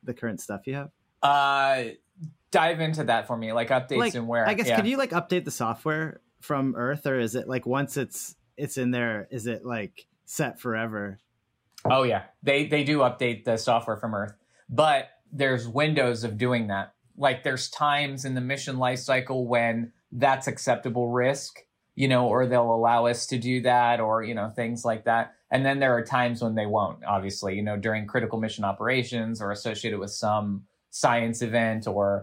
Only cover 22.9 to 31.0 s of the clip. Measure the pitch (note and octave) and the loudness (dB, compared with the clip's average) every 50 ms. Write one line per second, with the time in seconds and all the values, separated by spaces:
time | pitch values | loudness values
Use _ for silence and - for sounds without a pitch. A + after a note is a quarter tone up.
22.9 | A#2+ A#2 A#2 A#2+ A#2+ A#2+ - - C3 A#2+ A#2 B2+ B2+ B2+ A#2+ B2 B2 B2 A#2+ A#2+ | 4 4 4 2 2 0 -2 -4 -4 -2 0 0 0 0 2 4 4 6 6 4
23.9 | A#2+ A2+ A2+ G#2+ A2 A2+ G#2+ A2+ A#2 G#2 G2+ A2+ - A#2+ A#2 A2+ A#2+ A#2 - A#2 | 4 2 2 2 0 0 0 -2 -4 -4 -6 -6 -4 -4 -4 -4 -4 -2 -2 -2
24.9 | A2+ G#2+ - A#2 A2+ A#2 A2 - - _ _ - C3 C3 C3+ C3+ C#3 C#3 C#3 C3 | -2 0 2 2 2 2 2 -2 -6 _ _ -2 0 2 2 2 2 2 2 4
25.9 | A#2+ A#2 A2+ - C3+ B2 B2 A#2+ A#2+ A#2 A#2+ A2+ A2+ A2 G#2 G#2 G#2+ G#2+ G2+ F2 | 4 2 0 0 0 2 2 2 0 0 -2 -2 0 0 0 2 2 2 2 0
26.9 | E2 - - E2 G2+ F#2+ F#2+ G2 F#2+ - G2+ F#2+ F#2+ G#2 G#2 G#2+ G#2 G#2 G2+ A2 | -2 -6 -4 -2 -2 0 0 -2 -6 -6 -4 -4 -2 -2 -2 -2 -2 -2 -2 -2
27.9 | A2 A2 G#2 G2+ - B2+ A2 - A#2 A2+ A2 A2 - - G2+ G2 G2 - A2+ A#2+ | -2 -2 -4 -2 -2 -2 -2 -2 -2 -2 -4 -4 -4 -4 -2 -2 -2 -2 0 0
28.9 | C3 B2+ A#2+ - B2 A#2 A2+ A2+ A2+ A2 G#2 G2+ G2+ - - A#2 G#2+ G#2 - A2 | 0 0 0 -2 -4 -4 -4 -4 -4 -4 -4 -6 -6 -4 -6 -6 -6 -4 -4 -4
29.9 | G#2 G2 G2 G2+ - - A2+ G#2+ G#2+ G#2+ G#2 G2+ G2+ G2 G2 _ _ _ _ _ | -4 -4 -6 -8 -6 -4 0 0 0 0 0 -2 -4 -6 -8 _ _ _ _ _
30.9 | - - | -6 0